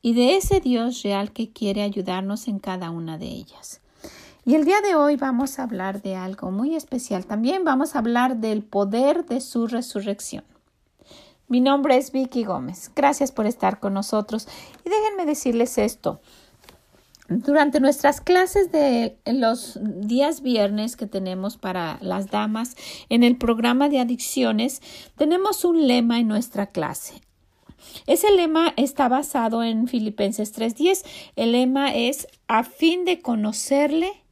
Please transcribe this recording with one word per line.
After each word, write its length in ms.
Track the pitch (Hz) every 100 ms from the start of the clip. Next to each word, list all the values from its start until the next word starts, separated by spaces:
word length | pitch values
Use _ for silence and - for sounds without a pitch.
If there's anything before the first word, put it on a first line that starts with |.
y 120 | 240
de 220 | 233 247 381
ese 260 | - 392
Dios 420 | 269 240 233 247
real 280 | 202 196 202
que 200 | - 226
quiere 320 | - 208 202
ayudarnos 640 | 202 196 190 185 196 208 -
en 100 | 196
cada 320 | 196 185 170
una 300 | 165 165 160
de 80 | 165
ellas. 540 | - - - - - _ _ - - - - -
Y 100 | 311
el 100 | 302
día 160 | 403
de 140 | 403 330
hoy 200 | 294 294
vamos 440 | 269 240 269 -
a 40 |
hablar 380 | 247 190 190 196
de 140 | 196 185
algo 340 | 185 196 185
muy 260 | 190 269 320
especial. 520 | - 254 - 190 185
También 360 | 208 233 381
vamos 300 | 330 262 302
a 60 | 285
hablar 380 | 233 240 254 240
del 260 | 220 214
poder 640 | 208 202 202 226 269 330 339
de 140 | 247
su 260 | - 240 233
resurrección. 760 | 233 247 208 202 202 - - _ _ _ _ _ _ _ - - _ _
Mi 140 | 247
nombre 360 | 262 285 277 254
es 140 | 262
Vicky 340 | 262 254 247 214
Gómez. 440 | 170 127 185 - -
Gracias 360 | 277 285 269
por 140 | - 208
estar 340 | 240 190 208
con 140 | 202
nosotros. 540 | 196 202 214 208 220 - - - -
Y 60 | -
déjenme 380 | 427 427 403 320
decirles 500 | 294 262 233 247 -
esto. 420 | 214 - - - _ - _ _ - _ _ _ _ _ _
Durante 480 | 240 247 294 294 285
nuestras 420 | 269 285 285 285
clases 500 | - 359 370 403 359
de 480 | 320 285 240 226 -
los 540 | - 254 226 247 - -
días 580 | 214 175 208 240 285 294
viernes 560 | 269 233 202 208 220 -
que 80 | 202
tenemos 520 | 196 190 185 196 -
para 420 | 196 180 165 -
las 300 | 185 185 196
damas 440 | 208 214 220 240 - - - -
en 160 | 233
el 140 | 240 247
programa 500 | 233 226 240 247 285
de 120 | 285
adicciones, 840 | 240 247 - - 240 220 247 - - - - -
tenemos 480 | 294 359 392 381
un 240 | 359 330 277
lema 320 | 247 233 233
en 80 | 226
nuestra 440 | 214 247 208 196
clase. 500 | - 151 143 - - _ _ _ _ _ - - - -
Ese 240 | 349 427
lema 420 | 392 330 320 330 -
está 320 | 269 - 254
basado 520 | 254 285 269 226 226
en 260 | 233 220 247
Filipenses 680 | 247 214 208 202 226 214
tres 200 | - 226
diez. 300 | 226 330 381 - - - -
El 160 | 233
lema 420 | 240 254 269 277
es 340 | 233 240 294 - _ -
"a 160 | 220
fin 420 | 233 - 320 359 359
de 160 | 359
conocerle 880 | - 226 208 214 - 277 294 320 359 403 _